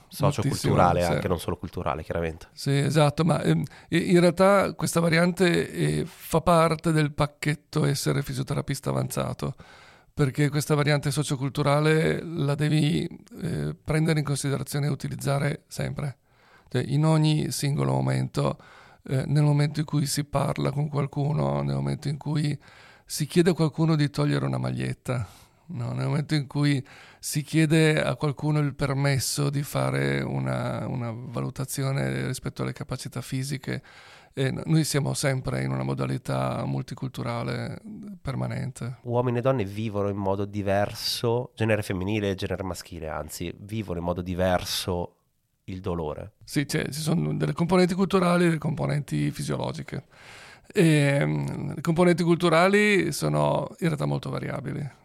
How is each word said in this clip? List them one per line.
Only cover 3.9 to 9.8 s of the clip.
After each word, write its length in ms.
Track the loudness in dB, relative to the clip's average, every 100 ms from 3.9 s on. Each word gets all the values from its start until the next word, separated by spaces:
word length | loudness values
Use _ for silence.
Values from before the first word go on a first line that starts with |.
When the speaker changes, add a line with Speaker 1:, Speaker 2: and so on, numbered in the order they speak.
| -2 4
Speaker 2:
in 80 | 6
realtà 520 | 6 6 6 6 4
questa 280 | 0 -2 0
variante, 720 | 2 4 4 4 4 4 0
eh, 340 | 0 0 0 -2
fa 340 | -8 -2 0
parte 520 | 4 6 4 2 2
del 200 | 2 2
pacchetto 720 | 0 -2 -2 -4 -4 _ 0
essere 380 | 2 2 0 0
fisioterapista 680 | -2 -4 -4 -4 -4 -4 -2
avanzato, 640 | -2 -2 -2 -4 -4 -6 -8 -14 -20